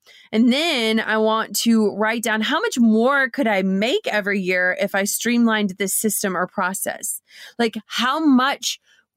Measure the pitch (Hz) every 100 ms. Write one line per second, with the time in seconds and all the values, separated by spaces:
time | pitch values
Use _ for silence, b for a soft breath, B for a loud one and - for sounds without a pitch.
0 | B B B 214 240 269 339 277 220 220
1 | - 220 220 220 208 202 233 226 208 196
2 | 214 240 220 214 214 311 453 - 233 214
3 | 240 277 262 247 226 196 190 190 226 403
4 | - 214 196 202 180 185 180 - 196 196
5 | 202 - 226 240 233 214 208 185 196 -
6 | 214 - 202 175 180 - 180 196 - -
7 | - - B B B - 233 220 - -
8 | 247 294 311 254 262 - - - b b
9 | _